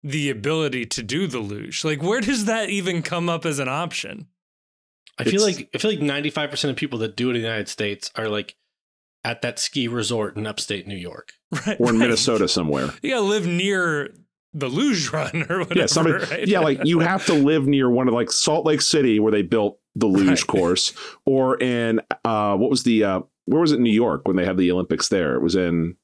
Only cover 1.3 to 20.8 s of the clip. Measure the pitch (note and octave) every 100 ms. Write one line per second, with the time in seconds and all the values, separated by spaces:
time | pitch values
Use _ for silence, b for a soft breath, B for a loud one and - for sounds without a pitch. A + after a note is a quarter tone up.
1.3 | B2 G2+ G#2 G#2 - D#3 D3+ E3 A#3+ G#3+
2.3 | C4 G#3 A3+ G3+ G3+ F3+ F3 - F3 F3
3.3 | E3 E3+ C#3+ C3 C#3 E3+ - - - -
4.3 | _ _ _ _ _ _ _ _ - B2
5.3 | G3 G#3+ D3+ - - G#3+ F3+ C#3+ C#3+ D3
6.3 | D3+ D3 D3 D3 B2 D3 A#2+ A2 G#2 B2
7.3 | A#2+ A2+ A2 G2+ - G#2 G2+ - - A2
8.3 | G#2+ G2 - _ _ _ _ _ _ A#2+
9.3 | A#2 B2 - - C#3+ A#2+ A#2+ A2 A#2+ G#2
10.3 | G#2 G#2+ G#2 - G2+ F#2 G2 F2 - -
11.3 | _ _ D3 G#3 G#3 A#2+ A2+ A#2+ A2+ -
12.3 | A2+ F2+ - D#2+ C#2+ C2+ - - C4 G3+
13.3 | G#3+ F3 F3 G3 F#3+ F3 D3 C#3 - _
14.3 | _ _ D3+ C3+ C#3 C#4+ G3+ C#3 D#3 C#3+
15.3 | E3 D3+ F3+ F3 F3 D3 E3 D#3+ E3 -
16.3 | - D#3 G3 D#3 C3+ C#3 E3+ E3 F#3+ -
17.3 | D#3+ C#3 D#3 C#3 C#3+ B2+ B2 B2+ A#2 A#2
18.3 | - - D3+ D#3+ D3 - D#3 C3 G#2+ G#2+
19.3 | G#2 F2+ A2+ G#2 - _ - A2 F#2+ F#2+
20.3 | F2+ - G2 F2 F2+